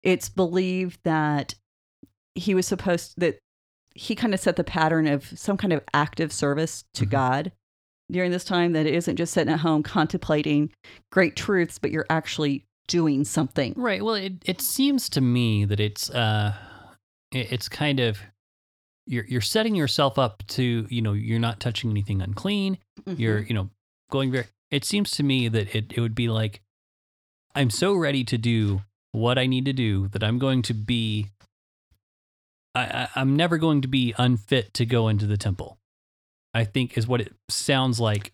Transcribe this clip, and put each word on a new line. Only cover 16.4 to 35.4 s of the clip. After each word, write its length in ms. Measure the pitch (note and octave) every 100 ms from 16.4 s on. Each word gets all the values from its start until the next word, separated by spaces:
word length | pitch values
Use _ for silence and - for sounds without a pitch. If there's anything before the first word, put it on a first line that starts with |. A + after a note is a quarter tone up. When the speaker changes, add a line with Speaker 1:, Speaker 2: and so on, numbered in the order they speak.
| G#2 G#2 - - - - _ _ _
Speaker 2:
it, 180 | C3 A#2+
it's 160 | B2 -
kind 300 | - D3+ C3+
of, 180 | A#2+ G#2 - _ _ _ _ _ _ _ -
you're, 160 | A#2+ A2
you're 140 | B2
setting 320 | G2+ A3 A3
yourself 460 | G3+ C#3 - C#3 -
up 240 | B2 - -
to, 380 | - B2 A#2 G#2+
you 120 | A#2+
know, 120 | A2
you're 260 | G2+ A2+ A#2
not 200 | A#2 A2
touching 280 | B2 G#2+ A#2
anything 320 | G#2 G2 G2
unclean. 560 | F#2+ G2+ G3 G#3 G3 F#3+ _ - -
You're, 340 | F3 A2+ G#2+
Speaker 1:
Mm-hmm. 80 | G#2+
Speaker 2:
you 60 | A2
know, 140 | G2 _ _ _ _
going 200 | C3+ C3+
very, 140 | C3 A#2 _ _
it 140 | C#3
seems 260 | - G#3 G#3
to 120 | -
me 240 | C#3+ C3 A#2
that 260 | A2 G2
it, 200 | A2 A2 -
it 60 |
would 140 | A2+ A2
be 120 | A#2
like, 340 | A2 A2 G#2 _ _ _ _ _ _ _ _ _ C#3
"I'm 140 | C3
so 240 | - F3+
ready 300 | G3 D#3 C#3 A#2+
to 120 | B2
do 440 | A#2 A#2 G#2 G2 G2+ _ _
what 240 | A2+ A#2 B2+
I 80 | B2+
need 200 | B2+ C3+
to 80 |
do 340 | C3 A2+ G2 G2
that 140 | G#2+
I'm 160 | A2 A#2+
going 220 | C3+ C3
to 100 | A#2+
be, 540 | A2+ G#2+ A#2+ A2+ G#2+ G2+ _ _ _ _ _ _ _ _ _ _ _ _ _ _ B2+
I, 60 |
I, 260 | B2 - B2+ -
I'm 200 | C3+ C#3
never 220 | E3+ E3
going 240 | E3 D3
to 60 | C3
be 260 | C3 B2 A2
unfit 560 | B2 A#2+ - C3 A2 -
to 100 | A#2
go 220 | B2 A2
into 160 | G#2+ G#2
the 100 |
temple," 400 | G#2